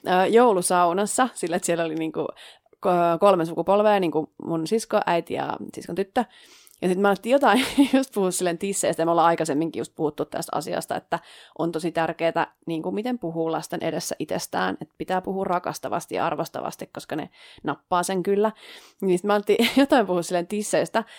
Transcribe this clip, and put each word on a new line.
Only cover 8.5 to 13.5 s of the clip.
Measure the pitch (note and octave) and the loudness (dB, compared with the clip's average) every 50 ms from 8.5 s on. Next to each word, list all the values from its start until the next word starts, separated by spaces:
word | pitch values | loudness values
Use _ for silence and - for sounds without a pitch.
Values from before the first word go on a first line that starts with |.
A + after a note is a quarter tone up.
| E3+ E3+ | -2 -2
tisseistä, | - G3 G3 - - - E3+ - | -4 -4 -4 0 0 -2 0 0
ja | E3 | 2
me | E3 | 2
ollaan | E3+ E3 D#3+ E3+ | 4 4 4 4
aikaisemminkin | E3+ D#3+ D#3+ E3 C#3+ D3 E3 D#3+ - A2 | 4 2 0 0 0 0 -2 -2 -4 -6
just | D3+ - - | -8 -8 -6
puhuttu | - D#3+ D3 D3+ - C#3 | -4 -4 -4 -2 -4 -6
tästä | - - - - - - - | -6 -6 -8 -8 -4 -6 -6
asiasta, | D#3+ F3 F3 E3+ E3 - - | -4 -4 -6 -6 -4 -6 -8
että | - - _ - - - - - - - - _ - | -8 -4 _ -6 -6 -6 -12 -20 -20 -20 -20 _ -6
on | D#3 E3+ | -4 -4
tosi | E3 D#3+ E3+ E3+ | -4 -4 -6 -4
tärkeetä, | D#3+ E3 E3 E3 D#3+ - E3 E3 D#3+ F3 D#3 - _ _ _ - | -2 -2 -2 -2 -2 -2 -2 -2 0 0 -2 -2 _ _ _ -8
niinku, | E3 D#3 D#3+ F3+ | -6 -6 -4 -4
miten | G3 G3+ G#3+ B3+ B3 A#3+ | -6 -4 -4 -4 -6 -6
puhuu | - E3 E3 E3 E3 D#3+ | -6 -6 -4 -4 -4 -2